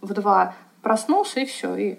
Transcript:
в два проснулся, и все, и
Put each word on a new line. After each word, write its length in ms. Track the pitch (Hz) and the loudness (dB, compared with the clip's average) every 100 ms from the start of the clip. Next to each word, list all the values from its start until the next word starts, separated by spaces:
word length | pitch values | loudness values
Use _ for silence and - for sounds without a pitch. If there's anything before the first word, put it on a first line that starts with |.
в 100 | 196 | -8
два 420 | 202 202 190 185 - - _ | -2 4 4 4 -2 -20 _
проснулся, 580 | 226 220 - 370 403 254 | -2 0 2 2 2 -2
и 40 | 269 | -4
все, 280 | - 180 185 | -6 -6 -4
и 200 | 202 | -4